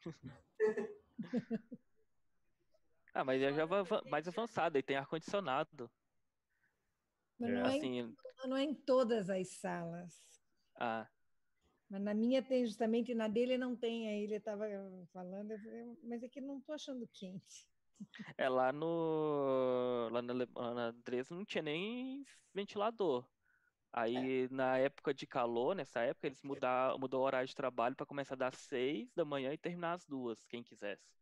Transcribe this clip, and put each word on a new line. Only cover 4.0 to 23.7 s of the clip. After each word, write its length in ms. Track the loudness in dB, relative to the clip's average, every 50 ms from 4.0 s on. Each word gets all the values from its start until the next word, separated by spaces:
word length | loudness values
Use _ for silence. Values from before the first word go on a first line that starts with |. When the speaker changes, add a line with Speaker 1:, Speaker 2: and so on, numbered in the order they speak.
| 0
Speaker 2:
mais 220 | 0 -2 -2 0 -2
avançado, 480 | -4 -4 -4 -2 0 0 2 4 4 2
aí 60 | 2
tem 120 | 2 0
ar-condicionado. 960 | -2 -2 -2 -4 -6 -4 -2 -2 -2 0 2 2 0 0 -2 -4 -12 -12 -12 _ _ _ _ _ _ _ _ _ _ _ _ _ _ _ _ _ _ _ _ _ _ _ _ _ _ _ _ _ -4
Speaker 1:
Mas 140 | 0 0
não 140 | 2 4 4
é 100 | 4 2
em 260 | 2 0 0 -2 -2
Speaker 2:
Assim 140 | -4 -4 -8 -14 -18 -18 -14 -8 -4 -2
Speaker 1:
não 80 | 0
é 80 | 0 2
em 100 | 0 -2
todas 560 | -2 2 4 6 6 6 4 4 2 2 0
as 200 | 0 -2 -2 -4
salas. 720 | -6 -8 -6 -4 -4 -4 -4 -6 -8 -10 -12 -14 -16 -20 -20 -20 -20 -20 _ _ _ _ _ _ -8
Speaker 2:
Ah. 300 | -4 -2 -2 -2 -2 -4 -8 _ _ _ _ _ _ _ _ _ _ _ _ _ _ _ -8
Speaker 1:
Mas 120 | -6 -4
na 120 | -2 0 0
minha 280 | 2 4 4 4 2
tem 240 | 2 2 2 2 2
justamente, 460 | 0 0 0 2 2 4 2 2 2
e 40 | 0
na 120 | 0 0 2
dele 300 | 4 4 4 4 2 0
não 180 | 0 -2 -2
tem, 320 | -2 -2 -2 -2 -2 -4 -2
aí 160 | -2 -2 -2
ele 160 | -2 -4 -4
tava 240 | -4 -4 -4 -4 -4 -4 -4 -6 -8 -10 -12 -14 -16 -14
falando, 400 | -12 -10 -10 -8 -8 -8 -8 -8
eu 80 | -8 -10
falei, 380 | -10 -12 -12 -12 -12 -12 -14 -14 -10
"Mas 200 | -8 -8 -8 -8
é 60 | -8
que 100 | -10 -8
não 220 | -8 -8 -8 -8
tô 100 | -8 -8
achando 340 | -8 -8 -6 -8 -8 -8 -8 -10
quente." 560 | -12 -14 -12 -10 -10 -12 -14 -14 -20 -20 -20 _ _ _ _ _ _ -18 -18 -16 -14 -14 -14 -10 -2 0
Speaker 2:
É, 100 | 2 4
lá 240 | 4 4 4 4
no, 1400 | 2 2 0 0 2 2 2 2 2 2 2 2 4 4 4 4 4 4 6 4 4 4 4 2 2 2 0 2
lá 120 | 0 0
na 100 | 0 0
Ale-, 180 | 0 -2 -2 -2 -4
lá 180 | -4 -4 -2 -2
na 180 | 0 -2 -2
Dresden 480 | -4 -6 -8 -4 -2 -2 -2 -2 -6 -8
não 40 | -6
tinha 180 | -4 -2 -2
nem 600 | -2 0 -2 -2 -2 -4 -4 -6 -6 -6 -8 -10 -10 -14 -18 -20 _ _ -8
ventilador. 720 | -6 -6 -4 -2 -2 -2 0 0 2 2 2 2 2 0 -6 _ _ _ _ _ _ _ _